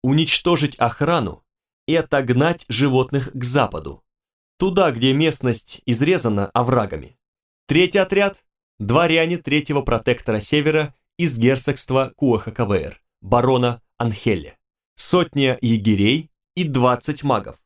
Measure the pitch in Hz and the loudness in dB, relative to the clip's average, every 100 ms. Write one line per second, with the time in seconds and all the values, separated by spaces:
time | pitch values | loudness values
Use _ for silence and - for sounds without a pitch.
0 | 127 147 160 - 170 170 143 - 117 - | 2 2 2 0 0 0 0 0 -4 0
1 | 147 170 101 - _ _ _ _ - 160 | 0 0 -2 -10 _ _ _ _ -2 -2
2 | 156 143 123 123 156 170 - 113 143 127 | 0 -2 2 2 2 -2 -6 -2 2 2
3 | 127 139 127 135 120 139 107 82 76 - | 0 -2 -4 -6 -2 0 0 -4 -12 -16
4 | _ _ _ _ _ _ 190 185 175 117 | _ _ _ _ _ _ 0 2 2 2
5 | 127 135 160 151 127 110 - - - 117 | 2 4 0 0 -2 -2 -8 -10 -4 0
6 | 147 180 123 101 98 120 123 127 104 78 | 2 2 0 -2 -2 -2 2 2 0 -8
7 | 64 _ _ _ _ _ - 147 180 202 | -14 _ _ _ _ _ -2 2 2 2
8 | 190 196 202 - _ _ _ _ 104 131 | 2 2 0 -4 _ _ _ _ 0 2
9 | 170 160 165 170 - 147 147 143 135 117 | 4 2 0 -2 0 -2 0 -2 0 -2
10 | 120 120 - 107 104 147 147 156 151 _ | 0 -2 -2 -4 0 0 2 0 -2 _
11 | _ - 170 120 120 131 - 135 - 131 | _ -4 -4 2 2 2 -2 -6 -2 -2
12 | 131 _ 120 113 113 110 107 98 71 - | -2 _ 0 2 -2 -6 -2 -2 -2 -12
13 | _ _ 95 120 123 127 123 120 _ _ | _ _ -2 0 2 2 0 -4 _ _
14 | 120 107 - 95 71 _ _ _ _ - | -4 -2 -2 -2 -6 _ _ _ _ -8
15 | - 180 165 143 135 123 117 113 104 101 | 0 0 0 0 0 0 0 2 2 2
16 | 101 143 160 _ _ - 170 127 123 123 | 2 0 -4 _ _ -6 -2 2 2 0
17 | - 147 143 117 98 - | -4 -6 -2 -2 -4 -18